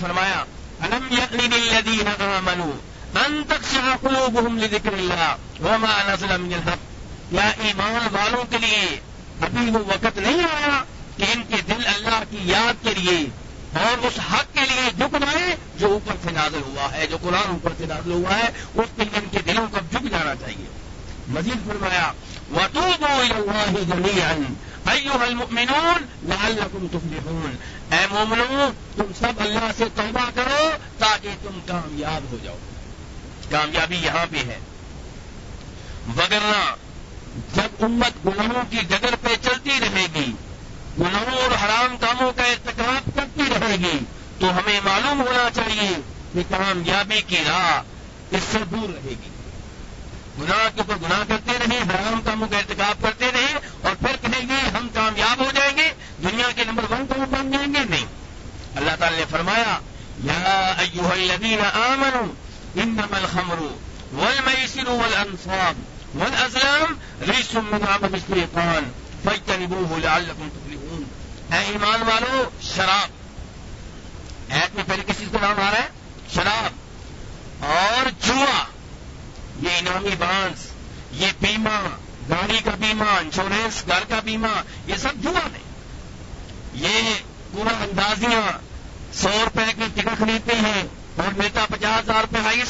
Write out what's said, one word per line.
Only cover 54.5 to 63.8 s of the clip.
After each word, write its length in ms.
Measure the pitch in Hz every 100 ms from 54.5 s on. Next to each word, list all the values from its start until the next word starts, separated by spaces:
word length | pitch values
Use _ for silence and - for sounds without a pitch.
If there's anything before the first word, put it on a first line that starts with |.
| 269 247
ہم 180 | 214 240
کامیاب 460 | 220 220 208 220 247
ہو 120 | 269 269
جائیں 220 | 277 285
گے، 160 | 320 - - -
دنیا 280 | 180 226 240 240
کے 80 |
نمبر 280 | 226 226 214
ون 140 | 240 277
کام 160 | 269 262
بن 220 | 269 269
جائیں 220 | 269 285
گے، 60 | 285 226
نہیں۔ 160 | 156 110 - - - - - - 135
اللہ 160 | 151 160
تعالی 180 | 165 165
نے 80 | 147
فرمایا، 500 | 156 180 220 226 175 - - - -
"یا 500 | 135 160 190 190 185 175
ایھا 320 | 180 170 175
الذین 480 | 185 180 180 226 214 202
آمنوا 600 | 208 247 269 269 254 180 - - - - 180
انما 420 | 226 214 202 196
الخمر 440 | 180 175 180 170 147 123